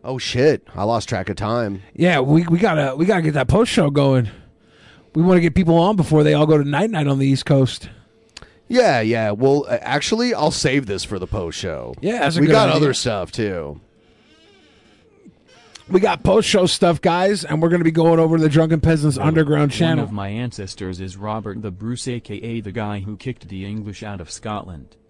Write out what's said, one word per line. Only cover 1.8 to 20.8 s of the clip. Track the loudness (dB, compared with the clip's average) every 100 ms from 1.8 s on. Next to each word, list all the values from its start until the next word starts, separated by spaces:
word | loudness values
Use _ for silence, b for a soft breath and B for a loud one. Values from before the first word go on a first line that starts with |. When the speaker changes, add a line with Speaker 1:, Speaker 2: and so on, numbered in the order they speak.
| -12
Speaker 2:
Yeah, | -2 0 2
we, | 4 2 4
we | 2
gotta, | 2 0 -2 0
we | 0
gotta | 2
get | 0
that | -2 0
post | 2 2
show | 2 2
going. | 2 2 2 0 B B B b b b b b
We | 0
wanna | 4 4
get | 4
people | 2 4 4
on | 4
before | 2 2 4
they | 4
all | 4 4
go | 4
to | 2
night | 0 -2
night | 0 0
on | 0
the | 2
East | 0 2
Coast. | 2 2 -2 -16 -20 _ _ _ B B B _
Speaker 1:
Yeah, | 4 4 4
yeah. | 0 0 -2
Well, | 2 2 2 0
uh, | -4
actually, | -2 -4 -2 -2 0
I'll | 0 -2
save | 0 -2 -2 -2
this | -8
for | -6 -8
the | -6
post | -6 -6 -8
show. | -8 -8 -10 -8
Speaker 2:
Yeah, | -6 -2
that's | -2 2
a |
Speaker 1:
We | 4
Speaker 2:
good |
Speaker 1:
got | 4 4
Speaker 2:
idea. | 2
Speaker 1:
other | 0
stuff | 0 -4 -4 -6
too. | -4 -4 -4 -10 -14 _ _ _ _ _ _ _ _ _ _ _ _ _ _ -20 _ _ B B B 0
Speaker 2:
We | 2
got | 2 0
post | 2 2 4
show | 2 2
stuff, | 2 2 2
guys, | 0 2 0 -2
and | -4 -2
we're | 2
gonna | 2
be | 2
going | 4 4 4
over | 4 2
to |
the | 4
Drunken | 2 2 2
Peasants | 2 2 0 0
Speaker 3:
One | 0
Speaker 2:
Underground | 2 2 2 2
Speaker 3:
of | 2
Speaker 2:
channel. | 0 0 -2
Speaker 3:
my | -6 -6
ancestors | -6 -8 -8 -12 -10